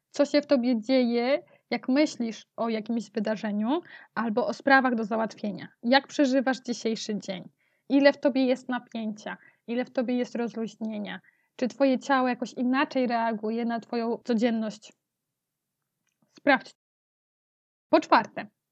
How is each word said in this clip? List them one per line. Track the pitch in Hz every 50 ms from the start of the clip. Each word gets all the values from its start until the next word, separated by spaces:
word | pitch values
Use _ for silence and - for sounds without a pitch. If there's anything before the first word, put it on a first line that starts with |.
| _ _
co | - - 285
się | 277 - 294
w | 285 -
tobie | 285 262 233 254 254 226
dzieje, | 214 - 262 262 254 233 233 233 233 254 277 339 - _ _ _ _ -
jak | 240 240 - -
myślisz | 254 285 311 302 - - 240 226 208 - - _ _
o | - 220 233
jakimś | 226 220 214 - 233 240 208 -
wydarzeniu | - 226 202 214 220 180 220 214 202 208 214 226 285 349 - - - - - - -
albo | - 220 233 208 247 226 -
o | 233
sprawach | - - 277 277 269 262 254 247
do | 220 226
załatwienia. | 190 226 220 226 214 - - - 208 185 175 - - _ _ -
Jak | 233 262 277 285 -
przeżywasz | - - 294 254 254 277 233 262 262 -
dzisiejszy | - - 240 - - 226 226 214 - - 214 190
dzień? | - - 190 180 - - _ _ _ _ _ _ _ -
Ile | 254 277 277 285 277
w | -
tobie | - 294 226 269 262
jest | 247 262 254 - -
napięcia? | 247 240 247 - - 233 226 214 214 - - - 190 - _ _ _ _ _ -
Ile | 233 247 254
w | 254
tobie | - 277 240 214 247
jest | 247 247 240 -
rozluźnienia? | 226 240 220 - 220 226 208 - - 233 220 220 208 208 190 180 190 - _ _ _ _ _ _
Czy | - 254 233
twoje | - - 277 269 262 247
ciało | - - 277 262 254 254
jakoś | 247 247 247 - -
inaczej | - 254 247 254 262 302 302 - 269 254 226
reaguje | 240 233 226 233 226 208 220 214 226 233 240
na | 233 233 233
twoją | 226 - - 240 226 233 233 226 -
codzienność? | - 240 214 233 240 226 226 220 214 208 - - - - _ _ _ _ _ _ _ _ _ _ _ _ _ _ _ _ _ _ _ _ _ _ _ _ _ _ _
Sprawdź. | _ - - 285 277 - - - - _ _ _ _ _ _ _ _ _ _ _ _ _ _ _ _ _ _ _ _ _ _ -
Po | - 330
czwarte, | 330 - 330 240 214 - - - 214 - _ _ _ _